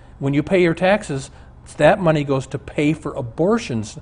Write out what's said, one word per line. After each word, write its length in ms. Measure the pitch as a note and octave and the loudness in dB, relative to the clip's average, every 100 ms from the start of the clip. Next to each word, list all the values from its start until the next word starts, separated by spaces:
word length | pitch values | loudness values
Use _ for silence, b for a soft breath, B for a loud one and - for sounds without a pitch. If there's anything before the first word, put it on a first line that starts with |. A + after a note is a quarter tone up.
| b - | b -6
When 160 | C#3 | -2
you 80 | C#3+ | -2
pay 200 | D3 F#3+ | 2 2
your 120 | F3 | 2
taxes, 560 | D#3+ F3+ G#3 G#3 C#3 - b b - - - | 2 0 0 -2 -8 -10 b b -20 -14 2
that 240 | D3+ G#3 | 4 4
money 240 | E3+ D#3 | 2 0
goes 220 | C#3+ C3+ - | 0 -2 -2
to 120 | C3+ | -8
pay 340 | - - D3 | -8 -2 0
for 200 | D#3 D3 | 0 -4
abortions. 840 | C#3 A#2+ - F3+ A3+ - A2+ G#2 - | -8 -8 -2 0 0 -2 -6 -6 -12